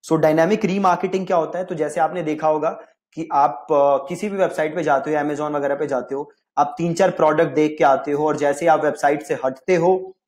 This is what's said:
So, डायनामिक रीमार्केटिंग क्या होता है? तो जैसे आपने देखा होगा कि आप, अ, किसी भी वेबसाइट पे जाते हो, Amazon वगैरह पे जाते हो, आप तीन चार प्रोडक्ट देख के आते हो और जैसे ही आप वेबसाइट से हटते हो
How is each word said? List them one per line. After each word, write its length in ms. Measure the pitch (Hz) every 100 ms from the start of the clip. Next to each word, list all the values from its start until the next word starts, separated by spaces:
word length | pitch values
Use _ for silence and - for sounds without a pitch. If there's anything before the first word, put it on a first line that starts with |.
So, 140 | - 160
डायनामिक 460 | 156 156 165 214 175
रीमार्केटिंग 600 | 196 190 175 190 190 185
क्या 100 | 180
होता 220 | 156 175
है? 60 | 185
तो 100 | 165
जैसे 240 | 151 170
आपने 240 | 156 180
देखा 240 | 156 151 156
होगा 240 | 156 151 - - _ _
कि 140 | - 165
आप, 360 | 143 147 - -
अ, 360 | 147 143 135 -
किसी 200 | 175 208
भी 80 | 196
वेबसाइट 380 | 165 165 156 165
पे 80 |
जाते 320 | 151 135 147 151
हो, 60 |
Amazon 340 | 147 143 151 147
वगैरह 200 | 139 139
पे 120 | 147
जाते 280 | 127 120 139
हो, 160 | 143 _ _ -
आप 180 | 147 -
तीन 160 | 170
चार 180 | 165 190
प्रोडक्ट 420 | 185 156 151 160
देख 240 | 139 151 151
के 60 |
आते 280 | 143 135 147
हो 160 | 143 151
और 100 | 147
जैसे 280 | 143 139 170
ही 40 |
आप 140 | 156
वेबसाइट 400 | 147 139 143 151
से 100 | - 139 131
हटते 300 | 131 - 180
हो 420 | 170 185 190 _